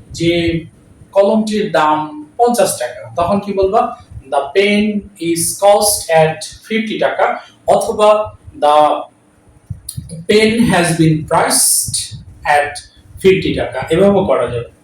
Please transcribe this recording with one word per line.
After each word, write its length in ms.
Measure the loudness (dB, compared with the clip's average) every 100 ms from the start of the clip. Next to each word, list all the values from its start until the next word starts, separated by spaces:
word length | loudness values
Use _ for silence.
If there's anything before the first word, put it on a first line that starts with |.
| -16
যে 500 | -4 -2 0 0 -2 -6 _ _ -20 -4
কলমটির 600 | 2 2 2 0 -2 -2
দাম 540 | 0 0 0 -4 -12 -8 0
পঞ্চাশ 420 | 2 2 0 -2
টাকা, 320 | -8 -10 -10 -4
তখন 240 | -2 -2
কি 120 | -2
বলবা? 440 | -2 0 0 0 -6 -16 -20 -6
"The 100 | -4
pen 540 | -2 0 2 2 0 -2 -8 -8
is 180 | -4 -4 -4 0
cost 640 | 4 4 2 -2 0 2
at 120 | 2 0 -12 -14 -6
fifty 300 | -4 -4 -2
টাকা," 400 | -2 0 -2 -2 -12 _ 0
অথবা 680 | 0 0 2 4 4 0 -10 -20 -2
"The 420 | 2 4 4 0 -8 _ _ _ _ _ -16 -16 -14 -16 -14 -8 0
pen 240 | 2 4 2
has 400 | 2 2 2 2
been 280 | 2 2 0
priced 880 | 0 0 0 0 0 -2 -6 -8 -14 -18 -8
at 280 | 0 0 0 -6 -18 _ -20 -2
fifty 320 | 2 2 0 -4
টাকা," 300 | -6 -6 -2
এভাবেও 340 | 2 4 2
করা 220 | 2 0 -2
যাবে। 180 | -6 -10 _